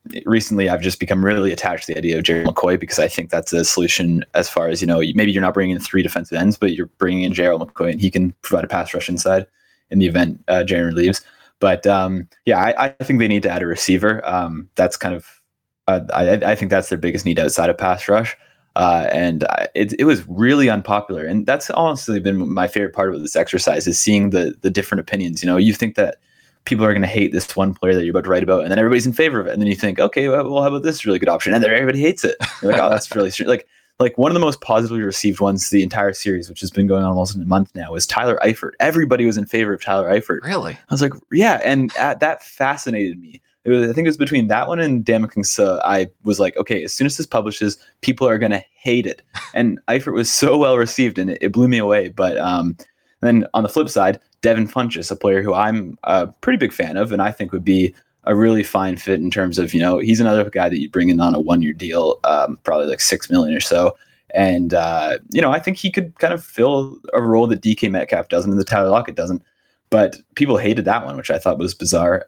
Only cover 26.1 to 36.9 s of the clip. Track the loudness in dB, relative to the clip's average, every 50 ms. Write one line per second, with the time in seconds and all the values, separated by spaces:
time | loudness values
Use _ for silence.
26.1 | -2 -6 _ _ _ _ _ _ _ _ _ -4 0 2 2 2 2 2 0 0
27.1 | 0 0 0 0 0 -2 -4 -4 -2 -2 0 0 -2 0 0 2 2 2 2 0
28.1 | 0 0 0 0 0 0 2 2 2 2 2 2 2 2 4 4 4 2 2 0
29.1 | 2 2 2 2 2 0 -2 -2 -2 0 0 0 0 0 -2 -2 0 2 0 0
30.1 | 2 0 0 2 2 0 0 0 0 0 0 0 0 -2 -2 -4 -4 -2 -2 -2
31.1 | 0 0 2 0 0 0 0 0 2 2 4 4 2 2 2 2 0 2 2 0
32.1 | 2 0 0 -2 -2 -4 -6 -10 -8 -2 0 2 2 4 4 2 2 0 -2 -4
33.1 | -2 -2 -2 -2 -2 -2 0 0 0 0 -2 _ _ _ _ _ _ 0 0 0
34.1 | 2 2 2 2 2 2 2 0 0 -2 -2 0 0 2 2 0 -2 -4 -4 -4
35.1 | -4 -2 -2 -2 0 2 0 0 0 0 -2 0 2 2 2 2 0 -2 -2 -2
36.1 | -2 -4 -4 -4 -4 -4 -6 -10 -12 -12 -12 -6 -2 0 2 2